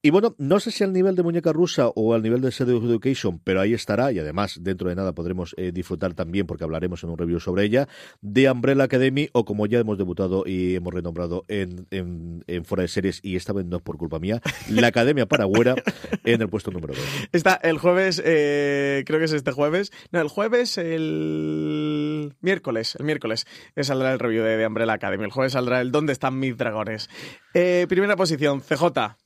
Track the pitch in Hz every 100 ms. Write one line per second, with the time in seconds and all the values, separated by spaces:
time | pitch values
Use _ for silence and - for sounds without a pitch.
0 | 147 175 226 - 139 190 233 - 202 185
1 | 185 185 170 170 170 156 175 - 123 -
2 | 110 117 110 123 131 120 127 120 117 117
3 | 127 135 107 85 - 95 101 110 - 104
4 | 135 104 76 80 101 - 87 92 92 87
5 | 95 85 85 90 85 - 92 87 90 85
6 | 92 82 85 92 92 82 80 80 87 87
7 | 82 82 85 85 - 90 104 120 139 -
8 | - - 104 104 135 123 123 139 131 123
9 | 131 135 147 123 110 104 104 120 110 101
10 | 92 87 95 95 92 92 92 92 87 90
11 | 87 82 87 87 - 104 92 90 90 95
12 | 87 87 85 82 - 87 82 95 90 -
13 | 95 87 101 90 - 101 90 87 - 76
14 | 80 78 90 113 - - - 107 120 117
15 | 120 147 110 147 101 104 120 131 - -
16 | - 202 - 117 107 98 - 90 80 67
17 | 139 139 - 180 185 185 165 165 170 180
18 | 190 175 - 160 147 143 143 143 139 139
19 | 135 156 160 151 135 131 147 170 202 -
20 | - 175 151 175 214 240 240 - 170 160
21 | 156 156 156 156 156 156 156 151 151 151
22 | 151 151 147 139 180 190 - 113 113 -
23 | 143 156 113 113 - - - - 139 135
24 | 131 131 117 113 110 110 110 107 113 107
25 | 98 98 104 127 131 131 123 123 123 143
26 | 151 131 135 131 135 120 117 107 107 110
27 | - - - - _ 170 180 180 180 180
28 | 202 196 185 156 147 139 131 143 170 147
29 | 113 -